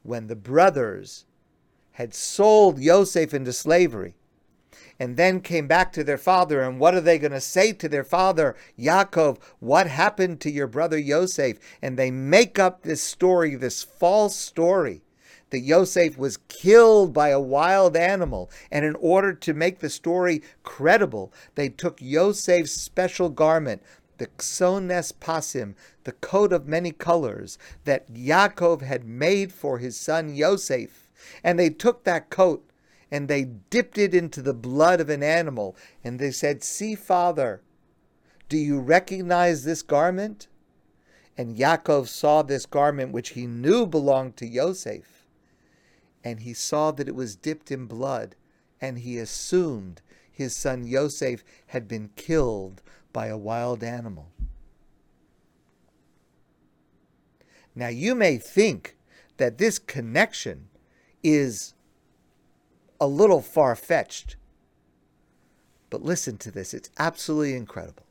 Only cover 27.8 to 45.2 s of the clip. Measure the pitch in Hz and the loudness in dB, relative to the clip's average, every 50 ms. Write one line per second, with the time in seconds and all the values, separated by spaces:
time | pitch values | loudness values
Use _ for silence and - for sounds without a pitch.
27.8 | _ 139 139 135 _ - 113 117 123 135 151 185 202 196 196 - 175 170 170 139 | _ -2 -2 -2 _ -12 -18 -10 -2 2 4 4 4 2 0 0 0 0 0 0
28.8 | 135 131 139 123 120 113 117 123 147 170 202 196 196 190 - - - 143 131 117 | -4 -8 -8 -8 -8 -10 -8 -2 0 0 0 0 -2 -6 -10 -8 -6 -6 -6 -6
29.8 | 123 127 110 - - - 156 165 160 151 143 139 151 180 202 190 - - 139 123 | -8 -10 -12 -10 -6 -4 -2 -2 -4 -6 -4 0 0 0 0 0 -2 -4 -6 -6
30.8 | - - _ _ _ _ _ _ - - - - - 170 180 170 180 160 151 - | -6 -10 _ _ _ _ _ _ -20 -20 -20 -4 -2 0 2 4 2 2 0 2
31.8 | - 240 240 - _ 196 175 160 - _ - - 185 180 147 - _ _ _ _ | 0 0 0 0 _ -2 -2 -2 -4 _ 2 2 4 4 2 -2 _ _ _ _
32.8 | _ _ _ _ _ _ 147 143 143 139 147 143 135 127 117 101 _ _ - 240 | _ _ _ _ _ _ -8 -8 -4 -2 -2 -2 -2 -6 -10 -18 _ _ 0 0
33.8 | 240 240 - 208 208 190 170 180 170 151 - 147 127 139 127 117 113 123 131 143 | 0 0 0 0 0 4 2 2 0 0 -10 -6 -4 -4 -4 -4 -8 -6 0 4
34.8 | 156 175 180 170 156 143 151 139 143 151 160 170 170 156 135 117 104 95 90 _ | 4 4 4 2 0 -2 -4 -2 0 0 0 0 -2 -2 -6 -6 -8 -8 -8 _
35.8 | - _ _ _ - 123 120 127 139 139 123 - - 147 147 147 - - - - | -20 _ _ _ -12 -12 -8 -6 -6 -6 -4 -2 -2 -2 -2 -4 -8 -10 -8 -8
36.8 | 208 220 214 202 - - 190 175 175 175 160 151 135 117 98 92 _ _ _ _ | -8 -8 -8 -10 -2 0 0 2 2 2 0 0 -4 -4 -6 -10 _ _ _ _
37.8 | _ _ _ _ _ _ _ _ _ _ _ _ - - 151 156 151 147 143 139 | _ _ _ _ _ _ _ _ _ _ _ _ -12 -6 -4 -4 -2 -2 -2 -2
38.8 | 127 127 156 185 190 - 190 190 185 175 175 175 175 175 165 143 127 151 165 - | 2 4 4 2 2 0 -10 -8 -2 0 2 2 4 2 2 0 -4 -6 -6 -6
39.8 | - - 147 143 160 180 185 185 202 214 214 _ - _ _ _ _ _ _ _ | -4 -2 0 2 2 2 0 -2 -6 -8 -10 _ -20 _ _ _ _ _ _ _
40.8 | _ _ _ _ _ _ _ _ _ _ _ - 123 117 113 107 135 147 165 165 | _ _ _ _ _ _ _ _ _ _ _ -12 -10 -10 -4 0 2 2 2 0
41.8 | _ - 151 143 127 110 - - - 147 151 156 147 135 139 131 - _ - 143 | _ 0 0 0 0 -4 -8 -2 2 4 4 4 2 0 -4 -6 -6 _ -2 0
42.8 | 143 147 147 139 131 131 - 120 123 - - 127 123 120 117 117 123 151 208 247 | 0 0 0 -4 -8 -6 -8 -10 -10 -10 -12 -12 -12 -10 -10 -4 2 2 2 2
43.8 | 233 180 160 156 139 143 135 131 131 127 110 - 120 117 117 123 143 180 190 185 | 2 0 -2 0 2 2 2 0 0 -6 -12 -14 -16 -8 -4 -2 -2 -2 -4 -6
44.8 | - - 107 - - _ _ _ | -10 -12 -12 -12 -16 _ _ _